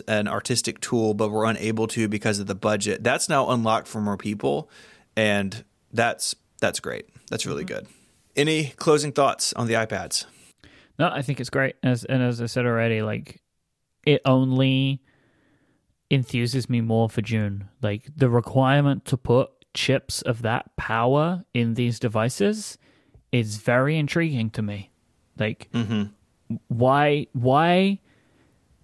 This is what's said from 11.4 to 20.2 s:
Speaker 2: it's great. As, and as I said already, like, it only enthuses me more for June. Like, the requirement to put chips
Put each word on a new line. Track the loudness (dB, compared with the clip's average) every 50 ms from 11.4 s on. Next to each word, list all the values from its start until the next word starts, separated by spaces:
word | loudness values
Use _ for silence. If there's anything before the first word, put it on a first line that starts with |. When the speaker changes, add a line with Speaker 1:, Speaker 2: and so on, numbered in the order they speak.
Speaker 2:
it's | -6 -4
great. | -2 -2 -2 -2 -2 -2 0
As, | 0 0 0 0
and | -2 0 2 2
as | 0 0 -2
I | -4
said | -4 -2 0 0
already, | 0 2 2 2 2 0 0 -2
like, | -2 -4 -6 -8 -12 -18 -20 _ _ _ _ _ _ _ _ _ _ _ _ 2
it | 2 2 4 4
only | 4 4 4 4 2 2 2 2 2 2 2 2 0 -2 -4 _ _ _ _ _ _ _ _ _ _ _ _ _ _ _ _ _ _ _ _ _ 0
enthuses | 0 0 0 0 -2 -2 -2 0 0 -2 -2 0
me | 0 0
more | 0 2 2 2 2 2
for | 0 -2 -4
June. | -2 0 -2 0 -2 -4 -6 -10 -12 _ -6
Like, | -4 -4 -4 -4 -8 -10 -2
the | 0 2 4
requirement | 4 2 0 2 2 2 4 4 4 4 4 2 0 0 -2
to | -4 -4
put | -4 0 2 2 2 2 0 _ _ _ _ -8
chips | -6 0 2 0 0 0 -4 -8 -6